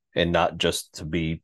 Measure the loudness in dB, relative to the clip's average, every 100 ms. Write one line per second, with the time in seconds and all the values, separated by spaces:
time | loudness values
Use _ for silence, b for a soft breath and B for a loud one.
0 | _ 0 2 4 2 0 -2 -2 -6 -12
1 | -4 -2 -2 -4